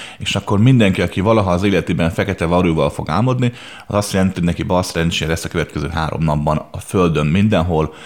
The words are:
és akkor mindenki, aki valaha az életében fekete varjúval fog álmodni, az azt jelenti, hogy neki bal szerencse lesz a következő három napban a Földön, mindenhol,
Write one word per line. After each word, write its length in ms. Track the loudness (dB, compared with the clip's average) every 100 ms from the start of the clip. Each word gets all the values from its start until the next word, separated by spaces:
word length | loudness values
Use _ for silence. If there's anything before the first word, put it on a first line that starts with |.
| -16 -12
és 180 | -6 -4
akkor 240 | 0 4
mindenki, 420 | 6 6 4 2
aki 180 | 0 0
valaha 320 | 2 2 2
az 120 | 2
életében 460 | 2 0 0 0 0
fekete 360 | 0 -2 -2 0
varjúval 440 | 2 2 2 0
fog 200 | -2 -4
álmodni, 420 | 0 0 0 -2 -4 -16 -18 -4
az 80 | -2
azt 180 | 0
jelenti, 200 | 0 0
hogy 100 | 0
neki 200 | -2 -2
bal 200 | 0 0
szerencse 440 | 0 -2 -2 -2 -2
lesz 160 | -4
a 60 | -4
következő 400 | -4 -4 -4 -4
három 340 | -4 -4 -2
napban 420 | 0 0 0 -2 -4
a 80 | -14
Földön, 460 | -4 0 2 2 2
mindenhol, 680 | 2 2 2 2 0 -2 -6